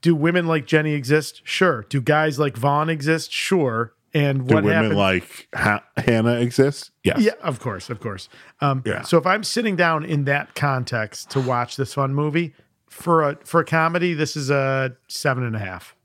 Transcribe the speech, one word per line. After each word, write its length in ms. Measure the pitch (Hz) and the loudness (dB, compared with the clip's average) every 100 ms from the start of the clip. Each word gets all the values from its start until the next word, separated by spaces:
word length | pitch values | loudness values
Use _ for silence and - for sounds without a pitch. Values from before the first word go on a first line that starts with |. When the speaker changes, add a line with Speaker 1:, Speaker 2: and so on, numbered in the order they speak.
Speaker 1:
do 140 | 170 | 2
women 320 | 160 160 180 170 | 2 2 0 0
like 200 | 160 - | -2 2
Jenny 260 | 156 151 | 0 2
exist? 480 | 147 123 151 147 - | -2 2 0 0 -14
Sure. 400 | - - 185 123 104 | -8 0 2 0 -2
Do 120 | 143 | -4
guys 380 | 123 151 156 135 | 2 2 2 0
like 180 | 147 113 | -2 0
Vaughn 320 | 139 143 160 | 0 2 0
exist? 440 | 160 139 160 - | -2 0 0 -2
Sure. 600 | - - 190 139 113 117 _ _ | -6 0 0 0 -2 -4 _ _
And 340 | 156 143 135 127 | 0 2 0 2
Speaker 2:
Do 80 | |
Speaker 1:
what 100 | 107 | 2
Speaker 2:
women 120 | 104 104 | 4 2
Speaker 1:
happens 120 | 110 101 | 2 2
Speaker 2:
like 520 | 98 95 - - - | 2 2 -2 -20 -14
Ha-, 280 | - 110 104 _ - | -2 0 0 _ -2
Hannah 380 | - 113 117 120 | 2 2 2 2
exist? 560 | 123 120 135 143 - _ | 0 2 2 2 -14 _
Yes. 160 | - - | -2 2
Speaker 1:
Yeah, 120 | 214 - | 2 0
of 160 | 185 127 | -8 -6
course, 320 | 127 95 - | -8 -10 -10
of 80 | 117 | -10
course. 280 | 113 98 - - - _ | -10 -12 -16 -20 -20 _
Um, 220 | 143 131 123 | -2 0 -2
Speaker 2:
Yeah. 160 | - | -6
Speaker 1:
so 160 | - 170 | 2 2
if 80 | 160 | 2
I'm 160 | 208 | 0
sitting 320 | 190 - 220 | 0 -2 -2
down 300 | 180 170 160 | 2 2 0
in 200 | 160 151 139 | -2 -2 0
that 280 | 143 - | -2 -2
context 760 | - 143 131 123 120 107 - - | -2 -2 0 -2 -4 -6 -10 -6
to 100 | 135 | -2
watch 360 | 127 123 120 - | 0 -2 -2 -6
this 180 | 135 | -6
fun 200 | - 135 | -2 -2
movie, 400 | 139 151 156 170 _ _ _ _ | -2 -2 -2 -4 _ _ _ _
for 340 | - 175 165 147 | -10 2 2 2
a, 80 | 143 | -2
for 160 | - 170 | -2 -2
a 40 | |
comedy, 500 | - 160 165 170 180 | 2 0 2 0 -2
this 220 | 156 151 151 | -2 -4 -4
is 140 | 135 | -2
a 440 | 143 135 135 131 123 _ | 0 0 0 -4 -8 _
seven 340 | - 151 127 | -4 -2 0
and 140 | 120 110 | -2 -4
a 20 | |
half. 380 | 98 90 - _ | -6 -10 -16 _